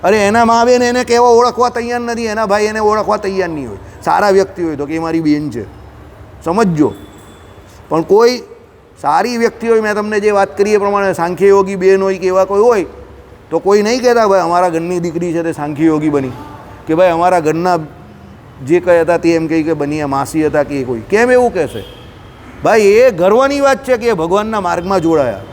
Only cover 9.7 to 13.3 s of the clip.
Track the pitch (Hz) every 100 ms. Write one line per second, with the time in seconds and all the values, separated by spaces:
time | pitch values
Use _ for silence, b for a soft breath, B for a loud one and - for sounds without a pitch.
9.7 | 226 214 208 208 214 208 202 196 - 202
10.7 | 208 202 202 196 170 170 175 196 196 190
11.7 | 196 185 190 196 190 185 185 190 202 233
12.7 | 220 160 - - - -